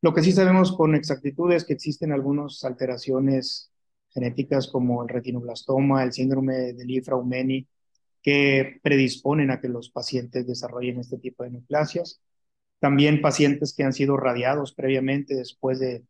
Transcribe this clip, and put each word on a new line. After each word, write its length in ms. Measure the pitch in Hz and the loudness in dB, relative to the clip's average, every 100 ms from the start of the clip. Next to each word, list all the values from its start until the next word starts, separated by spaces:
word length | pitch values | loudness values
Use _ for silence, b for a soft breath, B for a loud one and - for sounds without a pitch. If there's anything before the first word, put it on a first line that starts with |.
Lo 100 | 165 | 2
que 100 | 165 | 4
sí 100 | 165 | 4
sabemos 440 | 185 185 185 185 - | 6 6 6 4 4
con 180 | 156 | 2
exactitud 560 | 151 151 135 143 139 175 | 2 0 -4 -6 -2 2
es 140 | 170 | 2
que 80 | 165 | 2
existen 400 | 139 156 143 156 | -6 -4 -6 -2
algunas 500 | 143 135 143 147 - | -2 0 -2 -4 -8
alteraciones 1080 | 135 123 127 123 - 131 135 135 127 - - _ _ _ _ | -10 -6 -6 -6 -2 0 2 0 -2 -10 -14 _ _ _ _
genéticas 580 | - 123 123 135 139 135 | -6 -4 -4 -2 -2 -2
como 340 | 131 123 120 | -2 0 -2
el 60 | 120 | -4
retinoblastoma, 920 | 120 123 123 120 117 - 135 139 135 | -6 -6 -8 -8 -12 -2 0 2 2
el 100 | 127 | 0
síndrome 640 | 123 131 135 135 131 127 | -2 0 0 0 -2 -4
de 100 | 120 | -8
Lee-Fraumeni, 840 | 123 131 127 131 123 127 131 131 131 _ _ _ _ _ | -6 -6 -2 -4 -2 -2 -2 -4 -6 _ _ _ _ _
que 580 | - 143 139 135 135 - | 0 4 4 4 0 -2
predisponen 680 | - 139 131 123 135 151 139 | 2 4 2 0 0 2 2
a 100 | 127 | 0
que 80 | 127 | -4
los 220 | 120 117 | -6 -8
pacientes 560 | - 123 127 120 127 123 | -10 -6 -6 -4 -6 -4
desarrollen 540 | 123 120 120 123 123 | -6 -8 -6 -6 -6
este 180 | 123 123 | -8 -10
tipo 240 | 127 - | -12 -10
de 80 | 123 | -12
neoplasias. 680 | 123 123 147 151 175 170 - _ _ _ _ _ _ | -12 -4 -2 -2 -4 -8 -12 _ _ _ _ _ _
También 420 | 143 139 147 151 | 2 4 4 4
pacientes 520 | 151 135 143 143 147 | 2 4 4 2 -4
que 100 | - | -2
han 100 | 139 | -2
sido 220 | 139 139 139 | 0 0 2
radiados 560 | 131 120 123 147 139 | 0 0 0 -2 -4
previamente, 600 | - 135 135 131 139 139 | -4 0 0 0 -2 -2
después 440 | 139 123 - 135 131 | -6 -6 -6 -4 -2
de 260 | 131 120 _ | -4 -6 _